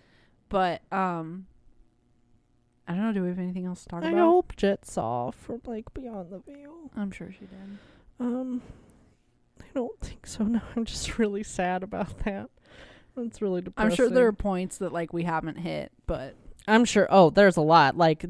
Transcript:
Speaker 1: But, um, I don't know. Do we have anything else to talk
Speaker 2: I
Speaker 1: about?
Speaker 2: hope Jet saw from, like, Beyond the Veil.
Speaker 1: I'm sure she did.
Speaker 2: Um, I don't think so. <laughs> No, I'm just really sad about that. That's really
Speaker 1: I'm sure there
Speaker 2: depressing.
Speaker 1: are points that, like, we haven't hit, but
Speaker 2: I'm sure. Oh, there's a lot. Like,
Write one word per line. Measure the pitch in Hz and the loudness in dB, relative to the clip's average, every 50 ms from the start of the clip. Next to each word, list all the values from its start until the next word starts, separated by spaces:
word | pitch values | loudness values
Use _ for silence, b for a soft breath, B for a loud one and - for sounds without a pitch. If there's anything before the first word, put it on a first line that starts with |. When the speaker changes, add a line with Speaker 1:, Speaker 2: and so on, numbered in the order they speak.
| _ _ _ _ _ _ _ _ _ - | _ _ _ _ _ _ _ _ _ -4
Speaker 1:
But, | - 196 185 175 160 - - _ 196 | 0 0 0 0 0 -4 -8 _ -4
um, | 190 190 185 175 165 160 160 170 185 190 - - _ _ - - _ _ _ _ _ _ _ _ _ _ _ _ _ _ _ _ _ _ _ _ _ _ | -2 -2 -2 -2 -4 -6 -8 -10 -14 -16 -18 -20 _ _ -20 -20 _ _ _ _ _ _ _ _ _ _ _ _ _ _ _ _ _ _ _ _ _ _
I | - 175 | -8 -6
don't | 185 214 | -4 -2
know. | 226 214 | -2 -2
Do | 202 185 | -2 -2
we | 180 | -4
have | 180 185 | -4 -4
anything | 180 180 180 185 180 | -6 -6 -6 -6 -6
else | 180 180 - - | -8 -8 -10 -12
to | - | -12
talk | 175 170 311 | -8 -6 -4
Speaker 2:
I | 320 | 0
Speaker 1:
about? | 339 349 | 2 4
Speaker 2:
hope | 349 330 349 359 349 - - | 4 6 6 4 2 0 -2
Jet | - - 196 196 - - | 0 0 0 0 0 -4
saw | - - - 120 113 120 123 120 - | -8 -6 -6 -4 -2 -2 -4 -4 -6
from, | - - - - 233 233 - | -8 -12 -12 -12 -12 -12 -12
like, | 247 233 214 226 - - | -12 -12 -12 -12 -14 -14
Beyond | - 262 240 226 196 180 165 | -14 -14 -12 -12 -12 -12 -14
the | 196 180 | -14 -18
Veil. | - - 285 285 285 285 320 339 320 262 - | -18 -20 -20 -20 -20 -20 -20 -20 -20 -16 -10
Speaker 1:
I'm | - 208 196 185 | -8 -8 -8 -8
sure | - 175 - 190 | -10 -14 -16 -18
she | - 202 | -18 -20
did. | 190 190 190 196 196 202 208 b b b b b b b - | -20 -20 -20 -20 -18 -20 -20 b b b b b b b -8
Speaker 2:
Um, | 247 247 240 254 262 262 247 247 - b b b b b b b b b b b b _ _ _ _ _ _ - | -4 -4 -4 -4 -4 -6 -8 -8 -10 b b b b b b b b b b b b _ _ _ _ _ _ -20
I | - - - | -20 -10 -8
don't | 277 240 262 440 - | -6 -6 -6 -8 -12
think | - - - - - | -12 -14 -14 -14 -18
so. | - - - 214 | -12 -6 -4 -2
<laughs> | 208 | 0
No, | 233 220 - - - | 0 -2 -4 -4 -6
I'm | 233 226 | -6 -6
just | - - - - - - - | -6 -6 -8 -8 -6 -4 -2
really | 226 208 202 202 214 | -2 -2 -2 -4 -8
sad | - - - 180 180 185 185 190 | -8 -6 -4 -2 -2 -2 -4 -6
about | 208 196 185 202 - - - - | -8 -8 -8 -8 -8 -8 -8 -6
that. | 208 196 202 220 262 _ _ b b b b b b b b b b b | -6 -6 -6 -10 -14 _ _ b b b b b b b b b b b
That's | 262 240 226 - - | -10 -10 -10 -8 -6
really | 220 196 185 180 185 185 - - | -4 -4 -4 -4 -6 -8 -4 0
Speaker 1:
I'm | 220 220 196 | 0 2 2
sure | 170 254 247 | 4 2 4
there | 240 254 247 | 4 4 4
Speaker 2:
depressing. | |
Speaker 1:
are | 226 208 | 4 2
points | - - 202 185 185 185 180 - - | 0 -2 -2 -2 -2 -4 -6 -8 -8
that, | 190 175 139 | -6 -6 -4
like, | 170 170 165 - | -4 -6 -4 -4
we | 170 170 | -4 -2
haven't | 175 165 160 156 160 - | -2 -2 -2 -4 -6 -8
hit, | - 170 165 160 151 139 - - _ _ | -8 -8 -6 -6 -6 -8 -10 -14 _ _
but | - 170 131 131 139 - - - - - - - - | -6 -6 -6 -6 -10 -14 -18 -20 -20 -20 -10 0 4
Speaker 2:
I'm | 214 226 247 | 4 6 6
sure. | - - 208 185 - | 4 4 2 4 6
Oh, | - 196 180 151 | 8 8 8 8
there's | - 196 202 190 175 | 8 8 6 6 6
a | 175 151 | 4 4
lot. | 151 165 170 143 135 - | 6 8 8 8 6 4
Like, | 160 175 160 156 - - 175 | 4 4 4 2 2 -4 -4